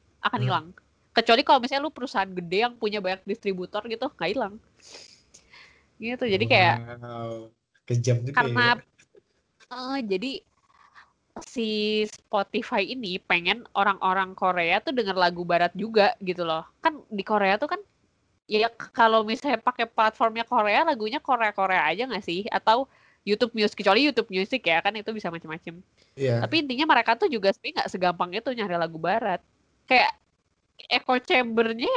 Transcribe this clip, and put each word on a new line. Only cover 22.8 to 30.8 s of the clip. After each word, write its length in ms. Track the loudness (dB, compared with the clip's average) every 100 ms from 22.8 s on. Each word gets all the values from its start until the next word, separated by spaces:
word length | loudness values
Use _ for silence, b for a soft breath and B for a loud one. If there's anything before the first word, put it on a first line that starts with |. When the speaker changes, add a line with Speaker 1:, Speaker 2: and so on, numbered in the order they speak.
| 0 b b b -4
Speaker 1:
YouTube 280 | 0 0
Music, 240 | 0 0 2
kecuali 280 | 4 4 4
YouTube 200 | 2 -2
Music 280 | -4 -2 -2 0
ya, 160 | 0
kan 120 | 0 -4
itu 120 | -6
bisa 160 | -8 -8
macem-macem. 480 | -8 -10 -12 -12 -16 -20 _ b -4
Speaker 2:
Iya. 240 | 0 0 2
Speaker 1:
Tapi 200 | 0 0
intinya 200 | 0 4
mereka 240 | 4 4 2
tuh 120 | 0
juga 240 | 2 0
sebenarnya 320 | 0 -4 -6 -6
nggak 60 |
segampang 360 | 0 0 0 -4
itu 160 | -4 -6
nyari 220 | -4 -4 -2
lagu 200 | -4 -4
barat. 440 | -2 -2 -2 -4 _ _ _ _ 2
Kayak 280 | 4 4 -2 _ _ _ _ _ -20